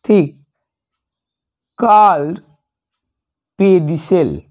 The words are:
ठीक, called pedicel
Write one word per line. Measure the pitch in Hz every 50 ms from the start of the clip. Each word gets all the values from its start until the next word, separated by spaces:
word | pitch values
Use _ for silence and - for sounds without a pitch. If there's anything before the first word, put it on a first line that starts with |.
| _
ठीक, | - 214 196 151 139 - _ _ _ _ _ _ _ _ _ _ _ _ _ _ _ _ _ _ _ _ _ _ _ _ _ _ _ _ - 240
called | 233 208 208 214 202 180 151 143 151 175 - _ _ _ _ _ _ _ _ _ _ _ _ _ _ _ _ _ _ _ _ _ _ _ -
pedicel | 196 196 190 180 160 147 170 151 - - 185 180 151 98 73 - _ _